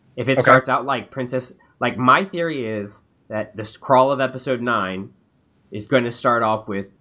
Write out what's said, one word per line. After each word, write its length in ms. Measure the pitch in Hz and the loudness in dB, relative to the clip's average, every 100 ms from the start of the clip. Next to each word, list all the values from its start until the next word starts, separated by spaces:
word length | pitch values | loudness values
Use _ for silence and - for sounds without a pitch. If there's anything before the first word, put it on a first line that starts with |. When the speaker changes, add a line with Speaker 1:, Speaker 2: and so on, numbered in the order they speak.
| _ - | _ -6
Speaker 1:
if 140 | 123 | 0
it 40 | |
Speaker 2:
Okay. 80 | 131 | 2
Speaker 1:
starts 280 | 131 131 131 | 6 6 4
out 160 | 131 131 | 0 0
like 260 | 127 101 | -4 -6
Princess, 420 | - 123 127 - - _ - | -8 -4 -4 -6 -12 _ -4
like, 180 | 123 101 | -4 0
my 260 | 127 143 | 4 4
theory 420 | 190 175 165 143 113 | 2 -4 -6 -4 -6
is 360 | 107 101 - _ _ - | -6 -8 -12 _ _ -10
that 280 | 107 104 101 | -8 -8 -10
this 180 | 107 - | -14 -10
crawl 360 | - 131 135 | 2 4 4
of 100 | 135 | 2
episode 400 | 131 131 - 123 | -2 -4 -4 -4
nine 480 | 120 117 95 95 110 - _ _ _ _ _ | -2 -2 -2 -6 -10 -16 _ _ _ _ _
is 160 | 104 101 | -14 0
gonna 240 | 131 120 | 0 0
start 320 | 117 131 117 | -2 0 2
off 240 | 113 107 - | 2 0 -2
with 160 | 98 98 _ | -6 -6 _